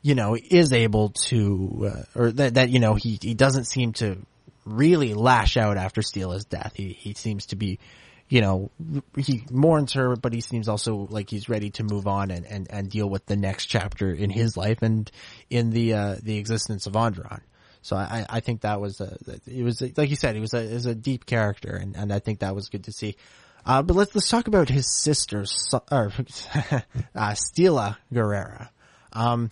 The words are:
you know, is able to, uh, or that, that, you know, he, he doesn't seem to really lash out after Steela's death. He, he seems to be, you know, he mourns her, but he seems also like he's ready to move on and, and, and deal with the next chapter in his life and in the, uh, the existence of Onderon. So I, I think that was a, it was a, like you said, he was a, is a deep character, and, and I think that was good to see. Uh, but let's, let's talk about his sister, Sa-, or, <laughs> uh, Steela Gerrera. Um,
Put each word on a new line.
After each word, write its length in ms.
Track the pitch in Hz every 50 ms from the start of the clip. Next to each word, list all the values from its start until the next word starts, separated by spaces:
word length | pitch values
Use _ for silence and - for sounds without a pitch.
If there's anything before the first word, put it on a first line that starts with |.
you 140 | - 143 143
know, 200 | 127 107 104 113
is 360 | 113 - - 185 175 131 147 131
able 360 | 117 113 110 104 107 107 104
to, 800 | - - - - 127 117 104 101 101 92 95 95 107 113 107 101 -
uh, 260 | - - - _ 117
or 120 | 120 117
that, 240 | 110 131 143 127 117
that, 140 | 131 127 120
you 100 | 127 127
know, 160 | 117 107 107
he, 240 | 104 - 120 107 98
he 120 | - 113 117
doesn't 320 | 107 131 135 131 135 117
seem 280 | - - 131 123 117 107
to 240 | - 117 104 92 92 - _ _ _ _ - _ _ _
really 480 | 110 107 113 143 160 180 160 143 113 104
lash 440 | 104 113 127 127 117 104 - -
out 200 | 127 110 104 101
after 240 | 95 92 - - -
Steela's 440 | 107 - - 104 95 90 90 95 104
death. 280 | _ - 90 - 95 -
He, 140 | - 101 95
he 240 | 87 - - 101 98
seems 340 | - - 113 107 98 -
to 80 | - -
be, 240 | 95 107 98 92 - - - - - - - - _ _ _
you 120 | 135 123
know, 280 | 107 98 95 92 98 - _ _ 160 160 156 139 - _ _
he 260 | 139 135 - 135 113 110 -
mourns 440 | 123 131 143 165 165 151 143 127 -
her, 220 | 139 131 123 123
but 180 | 113 - 123 117
he 80 | 117
seems 280 | 113 - 123 117 107 113
also 380 | 107 104 - 117 110 101 101 95
like 200 | 104 107 98 -
he's 200 | 113 101 101 -
ready 220 | 117 107 104 104
to 120 | 101 - 110
move 240 | 104 104 101 98
on 220 | 104 98 98 98 95
and, 160 | 90 87 87
and, 220 | - 104 101 92 -
and 200 | - 101 98 95
deal 200 | 95 107 104 98
with 160 | 98 98 _
the 100 | - 101
next 300 | 101 101 98 98 - -
chapter 480 | - - 113 92 104 - - 101 95 85
in 160 | 76 104 95
his 260 | 95 110 117 113 107
life 280 | - 104 104 113 113 -
and 280 | 113 110 110 107 - _ - - - - - - _
in 220 | 123 120 117 113
the, 220 | 110 117 117 113 110
uh, 200 | 104 101 101 98 -
the 160 | - 107 107
existence 480 | 104 104 110 113 107 - - 110 95 -
of 80 | 101 95
Onderon. 480 | 107 117 113 98 90 - - - - _ _ _ _ _ _ _ _
So 140 | _ - -
I, 300 | 95 98 - 117 117 107 -
I 100 | 113 113
think 220 | - - 117 107
that 180 | - 107 104 101
was 220 | 101 101 98 -
a, 160 | 101 98 - - - - - 113 _
it 160 | 117 127 127 120
was 180 | 120 117 -
a, 100 | 127 127 151
like 140 | - 151 139
you 40 | 147
said, 200 | 139 - 127 110
he 60 | 107
was 120 | 107 110 -
a, 60 | 120
is 260 | 113 110 113 120 120
a 80 | 123 117
deep 320 | 110 113 139 131 117 -
character, 500 | - 120 117 107 104 98 - - - -
and, 200 | 90 92 98 98
and 180 | - 101 104 101
I 60 | 101
think 200 | - - 107 98
that 140 | - 95 95
was 160 | 101 95 -
good 140 | - 101 92
to 80 | -
see. 240 | 101 - - 104 101 _ - - - - - _ _ _ _
Uh, 160 | - 127 135
but 140 | 143 180 175
let's, 180 | 185 202 202 -
let's 160 | 214 - -
talk 180 | - 233 240
about 220 | - 214 190 160 127
his 180 | 127 139 127
sister, 580 | - - - - 151 151 - - - - 104 98
Sa-, 360 | 98 - - - - - 120 _ _
or, 200 | 143 135 110 101 98
<laughs> 380 | - 123 - - - - -
uh, 300 | - 147 131 - 151 127 - _ _ - - - _
Steela 840 | - 107 104 104 - - - - - 175 190 160 131 107 101 104 - _ _ 120
Gerrera. 560 | 120 110 104 104 98 95 80 76 - - - _ _ _ _ _ _ _ _
Um, 380 | - 110 113 120 120 117 117 113